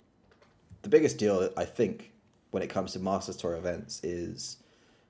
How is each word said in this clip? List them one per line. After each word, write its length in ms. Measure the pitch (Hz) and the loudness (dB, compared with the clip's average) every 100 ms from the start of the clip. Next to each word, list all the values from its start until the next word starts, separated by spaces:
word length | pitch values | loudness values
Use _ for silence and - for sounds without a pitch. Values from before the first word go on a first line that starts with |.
| _ _ _ _ _ _ _ - | _ _ _ _ _ _ _ -14
the 60 | 101 | 4
biggest 300 | 151 147 131 | 6 6 4
deal, 320 | 104 95 92 - | 2 4 2 0
I 80 | |
think, 480 | 87 - 107 - - - _ _ _ | -4 0 0 -2 -12 -20 _ _ _
when 100 | 95 | -4
it 80 | 85 | -2
comes 220 | 101 90 | -2 -4
to 80 | 95 | -4
Masters 360 | 95 95 95 - | -2 -2 -2 -4
Tour 180 | 87 82 | -4 -2
events 460 | 90 78 - - | -2 -4 -6 -8
is, 560 | - 87 87 90 - - _ _ _ _ | -6 -4 -6 -8 -10 -12 _ _ _ _